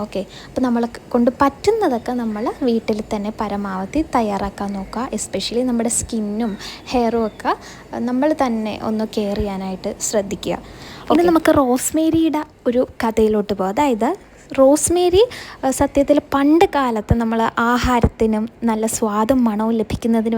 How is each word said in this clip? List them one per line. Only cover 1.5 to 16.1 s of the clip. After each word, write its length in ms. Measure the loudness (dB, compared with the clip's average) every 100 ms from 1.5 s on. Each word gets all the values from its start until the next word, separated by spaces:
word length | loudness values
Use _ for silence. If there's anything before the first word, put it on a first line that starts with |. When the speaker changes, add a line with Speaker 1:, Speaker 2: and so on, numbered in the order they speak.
| 2 0 2 2 0 -2 -4
Speaker 1:
നമ്മൾ 220 | -4 -4 -4 -2 0
വീട്ടിൽ 320 | 0 0 -4 -2
തന്നെ 180 | -6 -6 -6
പരമാവധി 600 | -4 -4 -4 -6 -4 -4 0 0
തയ്യാറാക്കാൻ 540 | 0 -2 -4 -6 -6 -6
നോക്കുക. 300 | -8 -8 -6 -6
Especially 440 | -6 -6 -4 -2 0
നമ്മുടെ 240 | 0 0 -2
സ്കിന്നും 520 | -4 -4 -4 -4 -4 -6 -12 -16 -4
ഹെയറും 340 | 0 2 0 -2
ഒക്കെ 240 | -4 -4 -4 -6 -20 -12 -6 -2
നമ്മൾ 200 | 0 0 2
തന്നെ 320 | 0 -2 -4 -6 -4
ഒന്ന് 180 | -2 -2 -2
കെയർ 240 | -2 -2
ചെയ്യാനായിട്ട് 520 | -4 -4 -6 -6 -8 -8 -4
ശ്രദ്ധിക്കുക. 500 | -2 -2 -6 -6 -8 -8 -18 -18 -10
ഇനി 100 | 0
Speaker 2:
ഓക്കെ. 100 | 2 4
Speaker 1:
നമുക്ക് 220 | 4 4 4
റോസ്മേരിയുടെ 840 | 4 0 0 0 2 2 2 0 -6 -6 -2
ഒരു 160 | 0 -2 -2
കഥയിലോട്ട് 500 | -2 2 2 2 -2
പോകാം. 200 | -2 -2 0
അതായത് 360 | 0 2 -2 -4 -10 -20 -6 4
റോസ്മേരി, 640 | 6 6 2 2 4 4 4 0 -16 -6
ആ, 40 | -4 0
സത്യത്തിൽ 380 | 0 2 4